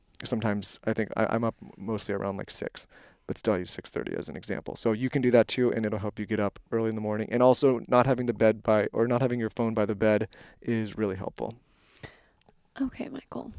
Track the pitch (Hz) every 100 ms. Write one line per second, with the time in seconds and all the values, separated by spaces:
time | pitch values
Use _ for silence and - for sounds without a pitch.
0 | _ - - 113 110 104 - - 110 110
1 | 107 - 110 113 113 - 95 - 101 104
2 | - 101 98 98 - - - - - -
3 | - _ - - 113 95 87 - - -
4 | - - - - - - - - 117 110
5 | 127 139 123 117 110 127 123 113 107 104
6 | 104 - 101 107 101 - - 113 110 110
7 | 107 107 107 120 127 120 135 117 120 123
8 | 127 123 123 107 110 107 113 107 101 110
9 | 117 123 127 123 110 - 113 110 104 101
10 | 110 104 107 - - - - 113 107 104
11 | 104 95 - - 107 120 _ _ _ -
12 | - - _ _ _ _ _ - 262 -
13 | - 269 - - -